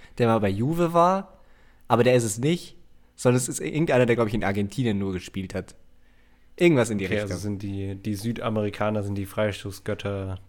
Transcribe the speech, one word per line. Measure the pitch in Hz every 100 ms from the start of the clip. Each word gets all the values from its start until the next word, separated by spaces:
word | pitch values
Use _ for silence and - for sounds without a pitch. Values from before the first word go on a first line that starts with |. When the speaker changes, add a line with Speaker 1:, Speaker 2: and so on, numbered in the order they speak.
| - -
Speaker 1:
der | 117
mal | 113
bei | 101
Juve | 98 131 170 170
war. | 170 175 190 196 - - - - - -
Aber | 117
der | 120
ist | 127
es | 113 107
nicht, | 143 175 - - - - _ -
sondern | 127 127
es | 127
ist | -
irgendeiner, | - 147 160 127 120
der, |
glaub | 117 110
ich, |
in | 107
Argentinien | 98 101 101 - 120 98
nur | 98
gespielt | 90 - 95 92
hat. | 95 - - - - - - _ _ - -
Irgendwas | 175 135 113
in | 104
die | 92
Speaker 2:
Okay, |
Speaker 1:
Richtung. | 107 101
Speaker 2:
also | 104
sind | 104 98
die, | 104 98 98 98
die | 107
Südamerikaner | 98 113 110 117 110 104 - 107 107
sind | 101
die | 101 95
Freistoßgötter | - 107 98 101 95 - 101 101 98 95 95